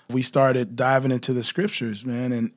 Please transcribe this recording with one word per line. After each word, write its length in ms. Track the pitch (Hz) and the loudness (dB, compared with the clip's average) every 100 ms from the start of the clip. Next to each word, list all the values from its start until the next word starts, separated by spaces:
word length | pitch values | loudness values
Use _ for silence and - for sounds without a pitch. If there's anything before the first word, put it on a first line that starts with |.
| - | -6
We 100 | 127 | -2
started 560 | 127 143 135 127 113 120 | 0 4 4 4 0 -2
diving 340 | 127 135 131 | 2 2 2
into 220 | 127 127 | 0 0
the 100 | 123 | -2
scriptures, 600 | 113 - 208 - 117 104 | -2 -2 -2 -2 -6 -6
man, 280 | 123 120 127 | -6 -6 -4
and, 200 | 120 113 | -2 -4